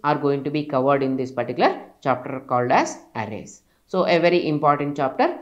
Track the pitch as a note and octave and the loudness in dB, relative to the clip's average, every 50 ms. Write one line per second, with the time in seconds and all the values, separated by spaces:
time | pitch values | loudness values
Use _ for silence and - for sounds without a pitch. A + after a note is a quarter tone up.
0 | - D3 D3+ C#3 C#3+ C#3 C#3+ C#3 C3 D3 D3 D3+ D3 D3 C#3 B2+ C3 C#3 C#3+ C#3 | 0 0 0 2 2 0 0 0 -2 -2 -4 -4 -4 0 0 2 2 2 2 2
1 | C3+ C3 C3 C3 B2+ B2+ - A#2+ A#2 A#2+ B2 D#3 A3+ F#4+ F#4+ - - - _ _ | 2 0 -2 -2 -4 -4 -4 -6 -4 -4 0 0 0 0 0 -2 -10 -18 _ _
2 | - C#3 B2+ B2+ - C#3 C3+ C3 - - B2+ B2 B2 A#2+ D3 A#3 E4+ - - - | -2 -2 -2 -2 -4 -8 -10 -10 -6 -2 0 0 2 2 2 2 2 0 -6 -12
3 | - _ - A#2 G#2+ G#2+ A2 F2+ - - - - _ _ _ _ _ _ - F#3 | -18 _ -10 -10 -8 -8 -10 -12 -14 -16 -20 -20 _ _ _ _ _ _ -2 0
4 | F3 - F3 E3 E3 F3 F3+ F3 - D#3 D3+ D3 D#3 D3 C#3+ C#3+ C#3+ C#3+ C#3+ D3+ | 2 2 2 4 4 4 4 2 0 0 -2 2 2 2 2 2 -2 -4 -2 -2
5 | C3+ C3 - - C#4 E4+ - - | -2 -2 0 0 0 0 -2 -6